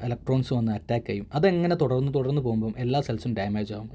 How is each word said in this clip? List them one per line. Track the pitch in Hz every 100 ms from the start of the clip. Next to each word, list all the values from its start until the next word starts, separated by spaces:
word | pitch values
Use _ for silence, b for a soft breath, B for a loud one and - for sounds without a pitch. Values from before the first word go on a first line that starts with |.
| 120
ഇലക്ട്രോൺസ് | 117 - 131 127 123
വന്ന് | 113 107
അറ്റാക്ക് | - 117 -
ചെയ്യും. | 101 101
അതെങ്ങനെ | 151 196 175 175 170
തുടർന്ന് | 143 127 139 139
തുടർന്ന് | 131 143 127
പോകുമ്പം | 110 110 110
എല്ലാ | 120 139
സെൽസും | 143 113 123 104
ഡാമേജ് | 101 104 104 107
ആവും. | 110